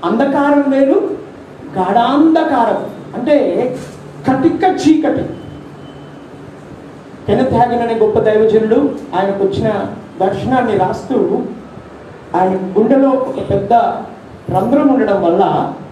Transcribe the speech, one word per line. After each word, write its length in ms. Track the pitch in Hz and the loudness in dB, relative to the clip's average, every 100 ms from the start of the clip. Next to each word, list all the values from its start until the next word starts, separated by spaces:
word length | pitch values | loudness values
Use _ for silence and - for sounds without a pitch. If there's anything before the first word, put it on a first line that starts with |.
| - | -2
అంధకారం 600 | 233 277 285 285 285 269 | 0 0 2 2 2 2
వేరు, 460 | 269 269 392 - - - - - - - 190 | 2 4 4 0 -6 -12 -18 -20 -18 -12 -4
గాఢాంధకారం 1080 | 180 220 240 285 320 320 311 269 226 190 - - - - | 0 2 2 4 4 4 2 0 0 0 -4 -12 -12 -6
అంటే 640 | 254 294 202 175 247 - - - - - - | 2 2 2 0 -2 -4 -12 -16 -18 -6 -2
కటిక 340 | 262 330 - | 2 2 2
చీకటి. 600 | 381 - 294 320 269 - - - - - - - - - - - - - - - - - - - - - - | 0 2 2 2 0 -2 -4 -8 -14 -16 -18 -18 -18 -18 -20 -20 -20 -20 -18 -18 -20 -20 -20 -20 -20 -14 -2
కెనెత్ 260 | 208 254 | 0 2
హ్యాగిన్ 280 | 233 240 240 | 2 2 2
అనే 120 | 233 | -2
గొప్ప 260 | 226 214 - | 2 2 2
దైవజనుడు 760 | 214 214 220 220 214 240 285 - - 175 | 2 4 4 4 4 2 2 -2 -6 -2
ఆయనకు 280 | 196 196 | -2 0
వచ్చిన 420 | 190 196 220 208 196 - - - | -2 0 -2 -2 -6 -10 -16 -2
దర్శనాన్ని 560 | 190 196 220 254 233 196 | -2 -2 -2 0 0 0
రాస్తూ, 640 | 185 220 - 247 175 - - - - - - - - - - 175 | 0 -4 -4 -2 0 -2 -4 -10 -16 -20 -20 -20 -20 -20 -6 0
ఆయన 380 | 190 190 - 202 | 0 0 -2 0
గుండెలో 300 | 233 269 269 | 4 4 4
ఒక 260 | 262 - - - | 2 -2 -6 -2
పెద్ద 240 | - - 233 233 - - - - - - | -2 2 2 2 -2 -10 -16 -20 -16 -4
రంధ్రం 400 | 180 220 277 294 | -2 2 2 4
ఉండడం 280 | 262 214 196 | 2 2 0
వల్ల 520 | 175 180 175 143 - - - | 0 2 2 0 -4 -8 -14